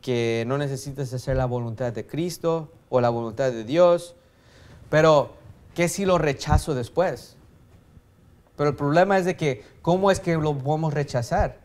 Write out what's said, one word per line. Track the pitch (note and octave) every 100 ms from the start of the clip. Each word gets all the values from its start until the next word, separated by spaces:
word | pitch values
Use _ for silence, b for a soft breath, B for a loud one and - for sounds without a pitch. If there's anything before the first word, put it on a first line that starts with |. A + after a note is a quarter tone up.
que | - B2 A#2 A2+ A#2
no | C3+
necesitas | C#3+ C3+ C#3+ C3+ C3
hacer | B2+ C3 C3
la | B2+
voluntad | B2 A#2 A2+ B2+
de | A2+ G#2+
Cristo | D3 F3 E3+ E3+ E3 D3+ - _
o | B2+
la | A#2+
voluntad | A#2 A#2 G#2+ C3+
de | A#2
Dios, | A2 D#3 F3 F3 F3 - b b b b b b -
pero | D3+ D#3+ D3+ A#2+ - - - -
¿qué | - F3
si | F3
lo | G3 F3
rechazo | D#3 C3+ - D3+ -
después?". | C3+ A#2 - F3+ B2+ - - - _ _ - _ - _ _ _ _ _ -
Pero | D3
el | C#3
problema | C#3+ D#3 F#3+ G3
es |
de | F3+ F3+
que, | D#3 B2 B B
¿cómo | - F3+ G3
es | F#3+
que | - E3
lo | D3+ C#3
podemos | C3 D#3 D#3+
rechazar? | D3+ C#3+ B2+ A#2+ F3 - -